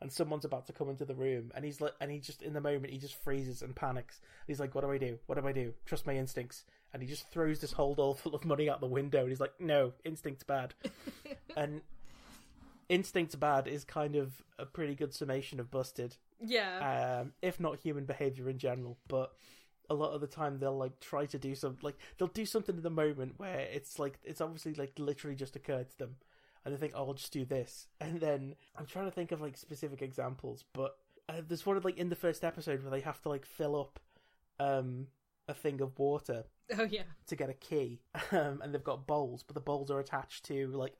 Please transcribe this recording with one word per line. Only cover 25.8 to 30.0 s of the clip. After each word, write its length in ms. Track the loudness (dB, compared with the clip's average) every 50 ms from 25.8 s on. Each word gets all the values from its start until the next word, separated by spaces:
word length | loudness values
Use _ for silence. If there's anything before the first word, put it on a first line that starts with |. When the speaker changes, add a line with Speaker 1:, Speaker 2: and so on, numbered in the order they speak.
| -2 -4
Speaker 1:
to 80 | -8 -10
them, 180 | -10 -10 -10 -14 _ _ _ _ _ _ _ -10 -6
and 80 | -6
they 60 | -4 -2
think, 140 | -2 -2 -2
"Oh, 140 | -2 -4 -4
I'll 60 | -4
just 180 | -6 -6 -6
do 120 | -4 -2 -2
this." 440 | 0 0 0 -2 -4 -8 -16 -18 -16 -10 -8
And 200 | -6 -4 -2 0
then 340 | 2 2 2 2 0 -6 -10 -12 -18 -14 -12
I'm 100 | -10 -8
trying 200 | -6 -4 -4 -4
to 40 | -2
think 220 | -2 -2 -2 -2
of, 80 | -2 -2
like, 160 | -4 -4 -8
specific 440 | -10 -12 -12 -8 -6 -6 -4 -4 -4